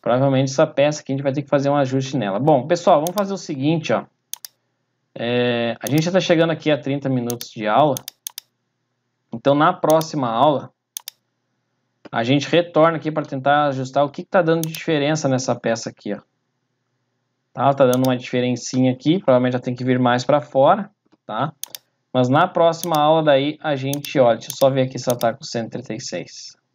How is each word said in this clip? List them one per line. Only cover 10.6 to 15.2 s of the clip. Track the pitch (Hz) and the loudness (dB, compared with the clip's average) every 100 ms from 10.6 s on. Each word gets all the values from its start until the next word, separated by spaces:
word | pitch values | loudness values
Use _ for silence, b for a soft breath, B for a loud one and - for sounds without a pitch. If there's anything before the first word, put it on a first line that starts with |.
| - _ _ - - _ _ _ _ _ _ _ _ _ - | -6 _ _ -18 -18 _ _ _ _ _ _ _ _ _ -10
a | - | -6
gente | 117 143 139 | 0 0 2
retorna | 165 170 156 160 160 | 0 2 2 2 2
aqui | 160 | -6
pra | 156 | -6
tentar | 143 135 135 147 147 | -6 -4 0 2 2
ajustar | 135 131 139 | -2 -4 -2
o | 143 | -2
que | - | -4
que | 180 | -2
tá | 196 | 0
dando | 165 165 160 | 2 0 -2
de | |
diferença | 160 - 151 139 156 | -6 -2 0 0 -2